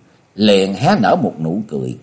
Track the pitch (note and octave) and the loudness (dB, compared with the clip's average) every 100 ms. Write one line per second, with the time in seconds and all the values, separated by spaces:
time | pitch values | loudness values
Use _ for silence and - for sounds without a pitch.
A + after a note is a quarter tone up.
0 | _ _ _ F#2+ G#2+ G2 F#2+ G2 D3 G#3 | _ _ _ -2 2 4 2 0 0 2
1 | G2 F3+ G2+ - D#2+ G2 - D2 B1+ - | 2 2 0 -4 -4 -4 -6 -8 -8 -10